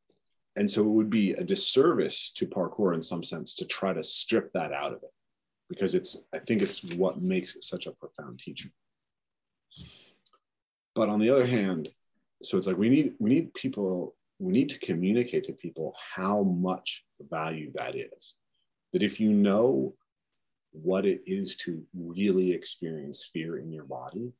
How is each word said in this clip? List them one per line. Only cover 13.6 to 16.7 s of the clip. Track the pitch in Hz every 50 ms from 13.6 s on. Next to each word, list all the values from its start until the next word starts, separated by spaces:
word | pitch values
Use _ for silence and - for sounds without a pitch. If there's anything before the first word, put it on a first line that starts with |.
| - - - 104 101 92 92 90 85 - - _ _ _ _ -
we | 95 92 92
need | 120 - -
to | - -
communicate | - - 127 165 180 190 202 120 120 - - 78 -
to | - 67
people | - - 85 - 80 80 76 - - - - -
how | 92 92 95 104 104 98
much | 95 90 87 90 92